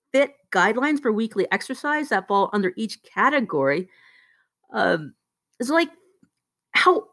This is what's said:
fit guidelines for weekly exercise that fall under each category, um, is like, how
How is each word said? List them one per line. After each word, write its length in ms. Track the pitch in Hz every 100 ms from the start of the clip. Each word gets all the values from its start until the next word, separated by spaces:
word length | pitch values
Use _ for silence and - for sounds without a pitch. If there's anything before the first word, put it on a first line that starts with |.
| _
fit 220 | 269 277 - _
guidelines 480 | 190 190 226 285 294
for 120 | 247
weekly 340 | 214 226 202 180
exercise 580 | 196 - 262 294 302 302
that 180 | 202 190
fall 220 | 202 196
under 220 | 208 185 -
each 280 | 220 -
category, 840 | _ - 247 294 202 151 135 151 185 _ _ _ _ _ _ _ _
um, 400 | 214 185 175 147 - _ _ _ _
is 100 | 247
like, 220 | 330 330 - _ _ _ _ _ _ _
how 380 | - 370 427 -